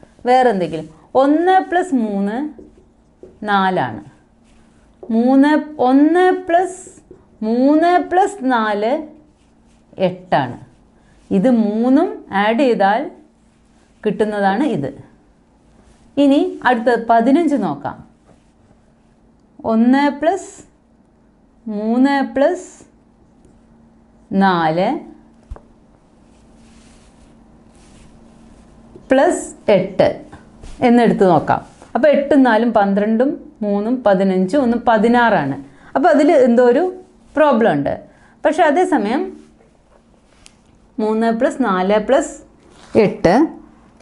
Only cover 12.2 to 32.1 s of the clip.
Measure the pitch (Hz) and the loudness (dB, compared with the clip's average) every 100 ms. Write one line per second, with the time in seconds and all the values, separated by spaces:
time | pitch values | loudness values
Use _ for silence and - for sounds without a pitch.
12.2 | - 202 208 233 269 202 196 220 349 - | -8 -4 -2 0 0 2 0 0 -4 -14
13.2 | _ _ _ _ _ _ _ _ 214 - | _ _ _ _ _ _ _ _ -6 -2
14.2 | 214 208 196 202 294 185 139 - - _ | -4 -2 -2 0 -2 -4 -8 -12 -20 _
15.2 | _ _ _ _ _ _ _ _ _ - | _ _ _ _ _ _ _ _ _ 0
16.2 | 285 285 370 - 247 247 226 233 226 233 | 2 2 0 -2 -2 0 0 -2 0 2
17.2 | 233 285 330 277 185 139 120 - - _ | 4 2 2 -2 -4 -6 -10 -14 -20 _
18.2 | _ _ _ _ _ _ _ _ _ _ | _ _ _ _ _ _ _ _ _ _
19.2 | _ _ _ _ - 226 240 269 285 285 | _ _ _ _ -4 0 4 4 2 0
20.2 | 311 381 - - - _ _ _ _ _ | -2 -2 -8 -20 -20 _ _ _ _ _
21.2 | _ _ _ _ 226 208 220 240 269 277 | _ _ _ _ -12 -6 -2 2 2 0
22.2 | 226 262 294 359 - - - _ _ _ | -2 0 0 0 -10 -20 -20 _ _ _
23.2 | _ _ _ _ _ _ _ _ _ _ | _ _ _ _ _ _ _ _ _ _
24.2 | - 196 196 175 160 165 208 311 - - | -6 0 2 2 -2 -2 -2 -4 -10 -20
25.2 | - _ - - _ _ _ _ _ _ | -20 _ -20 -20 _ _ _ _ _ _
26.2 | _ _ _ _ - - - - _ _ | _ _ _ _ -20 -20 -20 -20 _ _
27.2 | - _ _ _ _ _ - - - - | -20 _ _ _ _ _ -20 -20 -20 -20
28.2 | - - - - - - - - - 262 | -20 -20 -20 -20 -20 -20 -20 -16 -2 0
29.2 | 339 - - - - 196 180 - 127 - | 2 -2 -8 -10 0 0 0 -2 -2 -2
30.2 | - - - - - - 247 240 226 - | -16 -20 -20 -20 -20 -4 2 2 2 2
31.2 | 196 156 - - - - - 226 294 | 2 2 0 -4 -6 -20 -8 0 2